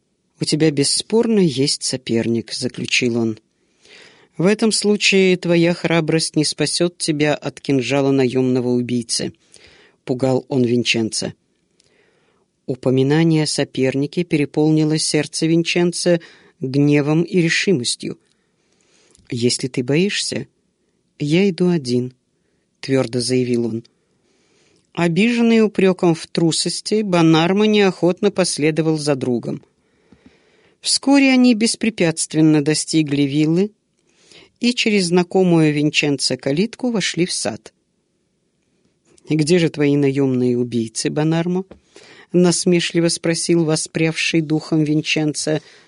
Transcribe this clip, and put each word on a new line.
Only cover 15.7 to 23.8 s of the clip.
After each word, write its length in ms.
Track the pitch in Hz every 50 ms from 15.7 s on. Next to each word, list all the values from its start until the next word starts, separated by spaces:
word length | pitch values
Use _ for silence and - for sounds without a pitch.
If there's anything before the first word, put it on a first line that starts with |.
| - 175 175 175 170 - - 180 175 165 - - - _ _ _ _ _
гневом 640 | - 135 127 143 143 147 147 147 139 147 156 160
и 180 | 170 - 208 180
решимостью. 800 | 160 165 - - - 202 180 123 117 - - - - - - - _ _ _ _ _ _ _ _ _ _ _ _ _ _ _ _ _ _ _ _ _ -
"Если 360 | 131 117 117 123 - - -
ты 160 | 127 - 135
боишься, 640 | 123 127 139 165 190 208 - - - - - 117 - - _ _ _ _ _ _ _ _ _ _ _ _ _ -
я 300 | 147 143 160 180 202 202
иду 180 | 165 - 180 180
один", — 460 | 175 160 131 123 123 123 123 127 - _ _ _ _ _ _ _ _ _ _ _ _ _
твердо 400 | - - 135 131 127 117 120 123
заявил 460 | 117 120 127 127 127 123 120 117 117
он. 180 | 110 110 117